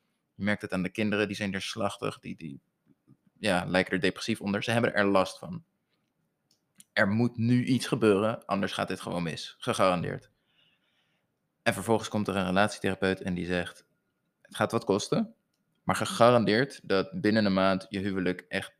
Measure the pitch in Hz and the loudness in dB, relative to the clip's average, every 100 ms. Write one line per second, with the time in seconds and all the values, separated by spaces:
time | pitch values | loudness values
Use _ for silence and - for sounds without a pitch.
0 | _ _ _ - 101 104 101 95 90 - | _ _ _ -6 -4 -2 -4 -4 -4 -2
1 | 107 104 104 101 104 95 - 113 101 - | 0 0 0 -2 -4 -4 -8 -6 -6 -4
2 | 107 - 92 - 80 69 _ _ _ _ | -8 -8 -14 -14 -14 -14 _ _ _ _
3 | _ _ _ _ 104 87 87 90 92 92 | _ _ _ _ 0 0 2 0 2 0
4 | 92 - - 110 101 101 - 117 117 - | -2 -2 -6 -4 -2 -4 -2 0 0 2
5 | 101 95 92 - 82 87 - _ _ _ | 2 2 2 -4 -12 -14 -14 _ _ _
6 | _ _ _ _ _ _ _ _ _ 104 | _ _ _ _ _ _ _ _ _ -2
7 | 98 107 120 - 117 123 - 123 - 127 | 0 2 0 0 2 2 2 -2 0 2
8 | 110 98 110 120 - 98 95 - 101 95 | 4 4 2 -4 -4 -2 -2 -4 -6 -6
9 | 101 90 85 - - - - 113 95 90 | -6 -4 -4 -6 -12 -8 -6 2 2 2
10 | 95 95 - _ _ _ _ _ _ _ | -2 -8 -14 _ _ _ _ _ _ _
11 | _ _ _ _ _ _ 117 98 101 110 | _ _ _ _ _ _ -2 0 0 0
12 | - 107 101 98 90 92 104 - 98 95 | 0 -2 0 0 0 2 2 0 -4 0
13 | 95 95 - 87 87 90 87 - _ _ | 0 0 -4 -4 -2 -4 -4 -12 _ _
14 | _ _ _ _ _ - 107 113 - 190 | _ _ _ _ _ -4 -2 0 0 0
15 | - 151 220 - _ _ _ _ - - | 0 -2 -2 -8 _ _ _ _ -2 -2
16 | 110 - 117 123 98 107 - - - 95 | -2 6 6 8 4 2 0 -6 -2 0
17 | - 90 107 110 101 95 95 95 - 98 | 0 0 2 4 4 4 4 2 -2 -6
18 | 101 95 90 90 - 98 - | -4 -2 -2 -4 -6 -8 -8